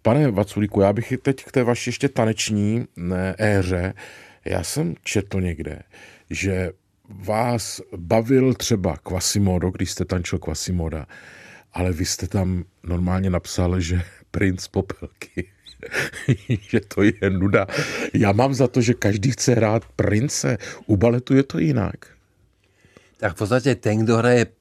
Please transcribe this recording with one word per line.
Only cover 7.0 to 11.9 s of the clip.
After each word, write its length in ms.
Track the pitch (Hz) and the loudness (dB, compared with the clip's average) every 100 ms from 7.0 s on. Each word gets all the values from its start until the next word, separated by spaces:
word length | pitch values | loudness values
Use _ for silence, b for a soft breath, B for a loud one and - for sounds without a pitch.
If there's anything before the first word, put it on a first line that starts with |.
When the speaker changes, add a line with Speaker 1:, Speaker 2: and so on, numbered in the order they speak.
| _ | _
Speaker 1:
vás 720 | 98 98 107 120 120 - - - 92 | -12 -4 0 0 -2 -4 -12 -14 -14
bavil 560 | 87 113 113 131 131 | 2 2 4 4 4
třeba 440 | 120 - 110 90 78 | 0 0 0 0 -4
Quasimodo, 720 | - 90 - 104 101 90 90 | -6 -4 -2 2 2 2 0
když 220 | - 92 | -2 -6
jste 140 | - | -4
tančil 340 | 87 92 87 90 | -2 -2 -2 -6
Quasimoda, 680 | - 78 - 87 80 73 65 B B B B B B | -6 -6 -4 -4 -4 -6 -12 B B B B B B
ale 180 | - 90 | -2 -2